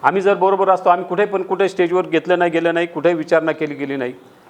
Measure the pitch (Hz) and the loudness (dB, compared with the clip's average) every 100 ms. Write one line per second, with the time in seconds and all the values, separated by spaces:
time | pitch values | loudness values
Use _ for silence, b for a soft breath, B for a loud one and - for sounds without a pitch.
0 | 131 185 190 190 190 190 190 180 180 175 | 2 2 2 2 2 2 2 2 2 0
1 | 180 175 208 196 180 185 196 196 175 180 | 0 -2 -2 -2 -4 -2 -2 0 0 0
2 | 165 160 156 180 175 165 165 165 170 170 | 0 -2 0 0 2 0 0 0 -4 0
3 | 165 170 156 165 160 151 156 139 139 139 | 0 0 0 0 0 -4 -6 -6 -8 -6
4 | 123 127 - _ | -6 -10 -20 _